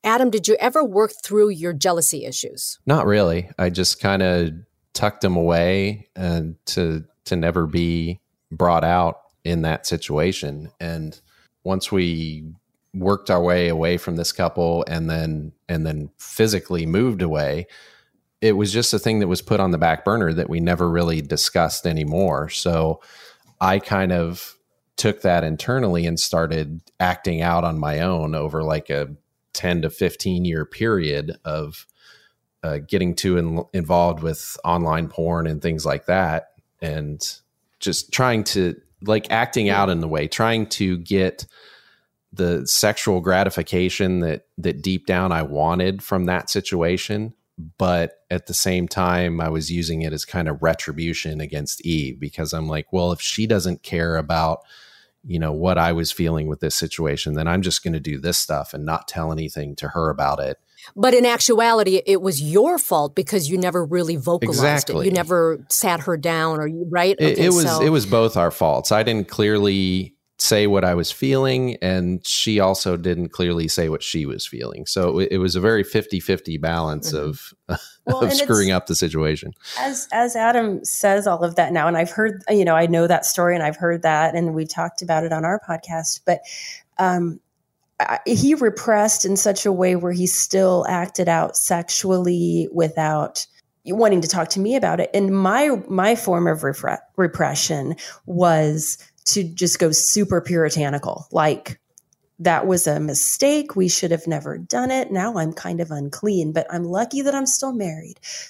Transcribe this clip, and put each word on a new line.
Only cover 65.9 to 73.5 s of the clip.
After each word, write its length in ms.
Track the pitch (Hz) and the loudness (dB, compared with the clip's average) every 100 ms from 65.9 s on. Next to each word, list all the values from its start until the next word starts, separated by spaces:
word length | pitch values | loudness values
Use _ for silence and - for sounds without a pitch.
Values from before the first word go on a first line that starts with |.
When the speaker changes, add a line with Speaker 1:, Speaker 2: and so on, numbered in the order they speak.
| 170 | 0
Speaker 1:
her 160 | 165 165 | -2 -2
down, 420 | 170 165 160 156 | 0 0 0 0
or 60 | 151 | -4
you, 220 | 165 175 | -4 -2
right? 260 | 175 185 196 | 2 2 4
Speaker 2:
It, 140 | 156 | 2
Speaker 1:
Okay, 120 | - 175 | 4 4
Speaker 2:
it 80 | |
was, 120 | 175 151 | 4 4
Speaker 1:
so 180 | 160 | 4
Speaker 2:
it 60 | 156 | 4
was 180 | 156 98 | 4 4
both 280 | 113 113 92 | 4 4 4
our 140 | 85 | 2
faults. 420 | - 82 64 - | 2 2 2 2
I 120 | 107 | 2
didn't 240 | 110 113 92 | 2 0 -2
clearly 880 | - 107 107 101 98 92 92 92 - _ - | 0 2 4 4 2 2 0 -4 -10 _ -4
say 280 | - 107 104 | 2 4 4
what 160 | 98 | 4
I 100 | 92 | 4
was 160 | 87 82 | 2 0
feeling, 680 | - 135 135 135 127 127 117 | -2 0 2 2 0 -2 -2
and 440 | 92 92 90 90 - | -2 0 0 -2 -2
she 320 | - - 104 | -2 2 4
also 380 | 95 95 95 87 | 4 2 0 -2
didn't 320 | 90 85 85 | 0 -2 -2
clearly 400 | - 87 | -2 -2